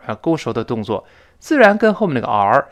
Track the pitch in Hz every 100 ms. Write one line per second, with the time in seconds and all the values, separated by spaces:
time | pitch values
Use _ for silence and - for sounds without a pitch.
0 | - 107 165 156 - 113 110 117 104 98
1 | - _ _ _ - 302 214 208 220 202
2 | 185 127 107 104 101 127 -